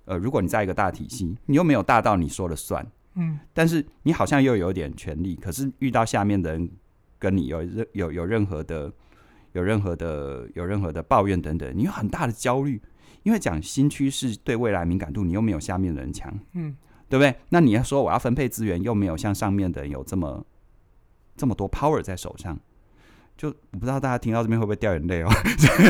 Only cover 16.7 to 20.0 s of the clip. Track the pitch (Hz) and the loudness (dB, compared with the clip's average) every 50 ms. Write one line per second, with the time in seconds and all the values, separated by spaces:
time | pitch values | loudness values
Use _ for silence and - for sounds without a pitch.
16.7 | 135 - _ _ - - _ _ 131 131 143 139 127 - - - 170 175 165 120 | -10 -14 _ _ -20 -20 _ _ 2 4 4 4 2 -2 -4 2 4 6 6 6
17.7 | 104 117 127 - 139 139 117 78 87 123 - 120 123 143 135 117 - - 113 101 | 6 4 2 2 0 2 2 2 2 0 2 0 0 2 0 -2 -2 -2 -2 -2
18.7 | 87 85 95 120 113 101 101 90 80 95 107 104 98 - 110 101 98 101 95 90 | -2 0 0 0 0 2 0 0 -2 -2 -2 -2 -2 0 0 0 0 0 0 0
19.7 | 78 71 69 71 71 65 | -2 -4 -8 -8 -8 -10